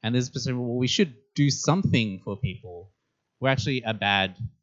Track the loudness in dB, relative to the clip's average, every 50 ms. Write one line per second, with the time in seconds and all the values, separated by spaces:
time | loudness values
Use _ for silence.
0 | -2 0 0 0 0 -2 -6 -6 -4 -4 -4 -2 -4 -4 -2 0 0 0 2 2
1 | 2 0 0 -18 _ _ _ 2 2 2 2 0 2 0 2 2 2 4 4 4
2 | 2 2 -4 -8 -8 -8 -8 -4 -4 -6 -6 -8 -14 -16 -16 -16 -18 -20 _ _
3 | _ _ _ _ _ _ _ _ 0 0 0 2 0 -2 -2 -2 -2 -2 -4 0
4 | 2 2 4 4 2 0 -2 -6 -10 -10 -10 _